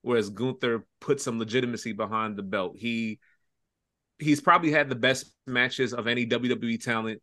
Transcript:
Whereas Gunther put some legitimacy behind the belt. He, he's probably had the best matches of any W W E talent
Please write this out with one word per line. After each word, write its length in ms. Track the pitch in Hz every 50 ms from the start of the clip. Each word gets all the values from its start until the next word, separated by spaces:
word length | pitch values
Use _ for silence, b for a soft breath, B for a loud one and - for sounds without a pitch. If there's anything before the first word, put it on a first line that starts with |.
Whereas 280 | - 120 123 117 104 101
Gunther 560 | 101 98 120 131 127 - - 120 117 110 - _ _ _
put 200 | - - 143 -
some 180 | - 131 117 113
legitimacy 540 | 113 101 110 131 123 120 120 104 - 117
behind 440 | 107 101 107 101 110 110 110 110 104
the 60 | 101
belt. 340 | 98 95 101 101 92 87 - -
He, 400 | - 120 117 113 113 110 107 _ _ _ _ _ _ _ _ _ _ _ _ _ _ _ _ _ _ _ _ _
he's 220 | 151 156 147 139
probably 300 | - 180 175 180 170 151
had 180 | 147 151 147 135
the 60 | 127
best 380 | 117 117 127 131 127 - - _ _ _
matches 460 | 131 127 123 123 127 - - 131 113 117
of 120 | 120 107
any 180 | 117 120 123 120
W 220 | 113 123 120 123 123 123
W 160 | 110 120 117 117
E 40 | 110
talent 420 | - 123 117 113 110 110 110 -